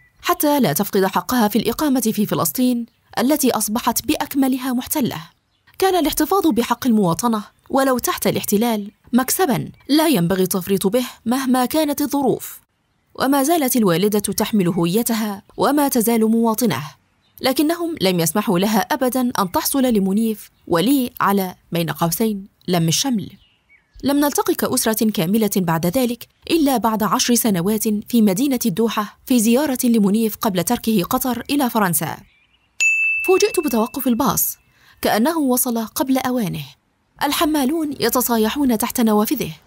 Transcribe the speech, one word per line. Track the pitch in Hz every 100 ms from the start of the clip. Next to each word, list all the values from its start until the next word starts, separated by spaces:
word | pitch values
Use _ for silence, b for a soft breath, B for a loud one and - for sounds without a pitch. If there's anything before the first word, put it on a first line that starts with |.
| _ _
حتى | - 349 302 294
لا | 233
تفقد | - 196 202
حقها | 190 185 - 247 208
في | 226
الإقامة | - - 302 262
في | 220 208 202
فلسطين | 180 170 - 254 240 233 _ _ -
التي | 240 302 254
أصبحت | 220 214 208 - - -
بأكملها | 311 - 285 262 254 262
محتلة. | 254 - 311 233 - 160 _ _ _ _ -
كان | 381
الاحتفاظ | 370 294 - 302 381 330
بحق | 226 233 - 254
المواطنة | 214 180 175 233 220 - _ _
ولو | 269 262 247
تحت | 349 349 202
الاحتلال | 156 - 202 240 214 202 - _
مكسبًا | 247 262 - 370 170 135 - -
لا | 294 320
ينبغي | 220 170 185
التفريط | 185 196 175 190 190
به | 240 247 - 226
مهما | 262 262 254 247
كانت | 311 302 285
الظروف. | 294 285 262 - - - _ _ _ _ _
وما | - 269 285
زالت | 269 349 254 247
الوالدة | 202 165 208 208
تحمل | 208 185 214 208 175
هويتها | 170 170 208 240 220 220 196 - -
وما | 269 294 277
تزال | 254 214 233 220
مواطنة، | 226 226 214 233 127 147 - _ _ _ -
لكنهم | - 262 302 339 339 320
لم | 190 180
يسمحوا | 165 214 208 175
لها | 202 214
أبدًا | - 294 254 254 247 -
أن | 277
تحصل | 302 - 277
لمنيف | 254 214 190 202 226 214 - _ -
ولي | 170 202 285 247 -
على، | 175 202 185 - _
بين | 170 165
قوسين، | 151 170 - 220 202 196 _ -
لم | 175 165
الشمل. | 151 277 226 143 - _ _ _ _ _ -
لم | 254 285
نلتقي | 285 339 415
كأسرة | 330 220 254 226 214 220
كاملة | 208 165 220 208 202
بعد | 170 165 175
ذلك | 262 240 240 - _ -
إلا | 330 285 247
بعد | 226 220
عشر | 208 247 -
سنوات | 233 233 185 180 220 220 208 -
في | 240
مدينة | 208 185 285 254 233
الدوحة | 165 226 214 208 - -
في | 247
زيارة | 214 233 302 254
لمنيف | 247 226 196 214 220 -
قبل | 226 180
تركه | 170 240 - 214
قطر | 170 254 262 240 -
إلى | 285 247
فرنسا. | 226 190 165 151 - - _ _ _ _ _ - - - - -
فوجئت | 370 415 -
بتوقف | 302 226 226 285 262
الباص | 233 254 147 - - b b b b
كأنه | - 208 269 330
وصل | 269 247 254 233 220
قبل | - 269 262
أوانه. | 254 247 185 160 139 - _ _ _ _
الحمالون | 285 285 320 311 262 330 302 -
يتصايحون | 233 254 240 226 220 285 277 220
تحت | 240 -
نوافذه. | 226 208 214 254 156 160